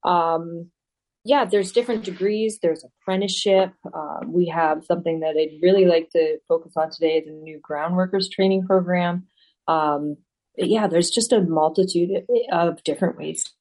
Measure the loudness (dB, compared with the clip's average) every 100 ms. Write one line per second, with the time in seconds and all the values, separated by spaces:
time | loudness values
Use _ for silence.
0 | 2 2 2 -2 -4 -12 -14 _ _ _
1 | _ _ 0 2 2 0 2 -2 -2 -4
2 | -6 -4 -2 0 -2 -2 -2 -2 -8 _
3 | -4 -2 -2 -2 2 4 2 _ -14 -12
4 | -10 -10 -2 0 0 0 0 0 -2 -2
5 | -2 -2 0 0 -2 2 4 6 6 4
6 | 2 0 0 -2 _ -2 -2 -4 -4 0
7 | 0 0 -2 -16 -16 -18 -10 -6 -2 0
8 | 0 -2 -4 -2 0 0 2 2 2 0
9 | 0 -4 -8 _ _ _ -2 0 0 -2
10 | -4 -10 _ _ _ -6 0 0 2 0
11 | 0 0 2 2 2 2 2 2 0 0
12 | 0 -2 0 -2 0 0 0 -2 -6 -2
13 | -4 -4 -10 -10 -10 _